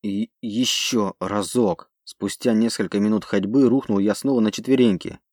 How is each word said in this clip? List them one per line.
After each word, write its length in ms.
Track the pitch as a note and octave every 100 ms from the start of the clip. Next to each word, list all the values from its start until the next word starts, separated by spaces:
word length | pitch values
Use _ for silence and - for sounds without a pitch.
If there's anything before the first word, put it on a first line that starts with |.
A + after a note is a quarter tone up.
И 280 | G#2+ G2 A2+ _
еще 720 | A#2 G#2 B2+ - - B2 G2 -
разок. 680 | F#2 G#2 F#2 B2 A2 E2+ - _
Спустя 480 | - - G2+ - B2
несколько 460 | A2 A#2 - F#2+ G2+
минут 260 | G#2 G#2+
ходьбы 440 | - G2+ G2 B2+ B2+
рухнул 320 | C3 - G2+
я 140 | G2+
снова 260 | G2+ C#3 C3
на 100 | G#2+
четвереньки. 720 | - A2 C3 A#2+ F2+ - - _